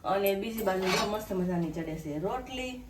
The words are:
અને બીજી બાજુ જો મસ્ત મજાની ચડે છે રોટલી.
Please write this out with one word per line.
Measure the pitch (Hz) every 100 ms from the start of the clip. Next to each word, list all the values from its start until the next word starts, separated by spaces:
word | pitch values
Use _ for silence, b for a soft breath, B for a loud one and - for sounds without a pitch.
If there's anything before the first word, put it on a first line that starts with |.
અને | - 196 196 196
બીજી | 220 226
બાજુ | 208 185
જો | 185 196 208
મસ્ત | 214 -
મજાની | 185 180 175 165
ચડે | 165 160 156
છે | 151 147
રોટલી. | 185 254 262 262 254 254 -